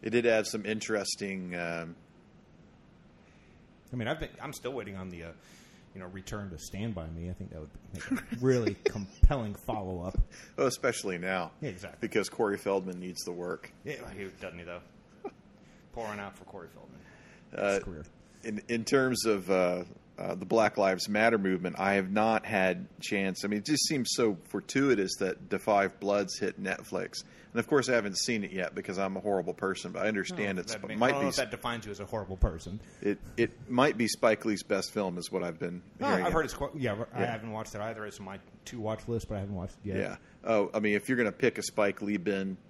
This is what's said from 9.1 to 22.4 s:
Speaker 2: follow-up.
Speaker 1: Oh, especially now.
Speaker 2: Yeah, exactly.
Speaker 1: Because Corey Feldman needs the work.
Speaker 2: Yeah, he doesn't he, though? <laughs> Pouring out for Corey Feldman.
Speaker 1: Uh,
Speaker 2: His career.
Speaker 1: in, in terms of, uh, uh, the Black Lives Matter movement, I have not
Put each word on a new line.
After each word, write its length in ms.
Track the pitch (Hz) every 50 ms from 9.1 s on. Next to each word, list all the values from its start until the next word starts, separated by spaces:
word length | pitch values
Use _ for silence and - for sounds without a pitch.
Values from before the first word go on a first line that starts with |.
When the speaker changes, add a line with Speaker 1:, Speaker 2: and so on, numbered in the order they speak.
| - - - - - - 113 104 101
Speaker 2:
follow-up. 640 | - - - 117 110 98 92 92 87 85 92 95 - - - - - - - - -
Speaker 1:
Oh, 80 | 143
especially 520 | 131 120 - - 131 117 - - 104 92 87
now. 340 | 87 92 95 92 87 - - -
Speaker 2:
Yeah, 80 | - 143
exactly. 280 | 98 92 - - - -
Speaker 1:
Because 280 | - 113 - 110 98 -
Corey 280 | - - 117 104 101 98
Feldman 420 | - 101 98 98 92 92 90 90
needs 240 | 90 92 87 - -
the 80 | 90
work. 400 | 87 87 90 87 87 - - - - - -
Speaker 2:
Yeah, 120 | - 151 123 117 107 98
he 100 | 98 101 95 90 -
doesn't 180 | 101 92 82 85
he, 60 | 87
though? 160 | 85 87 87 85 - - - - - - - -
<laughs> 80 | 392 - _ - - - - - - - - - - -
Pouring 260 | 120 113 107 104 104
out 180 | 101 101 95 -
for 60 | 92
Corey 220 | - - 98 85 80 -
Feldman. 260 | - - 67 64 - - - - - - - - - - - -
Speaker 1:
Uh, 200 | - 98 101 98
Speaker 2:
His 80 | 98 -
career. 200 | 104 90 78 73 - - - - - - - -
Speaker 1:
in, 180 | 120 107 104 - -
in 160 | 117 117 110
terms 420 | - - 135 131 131 127 110 -
of, 240 | 110 107 98 92 95
uh, 340 | 98 92 90 90 90 90 90 - - - - - - -
uh, 140 | 90 92 87
the 120 | 92 92
Black 320 | 92 - 113 110 104 - -
Lives 300 | 101 95 95 92 - -
Matter 300 | 104 104 110 117 117 110
movement, 380 | 98 95 92 90 87 90 80 -
I 140 | 95 98 98
have 160 | 98 95 92
not 320 | 98 107 107 113 110 107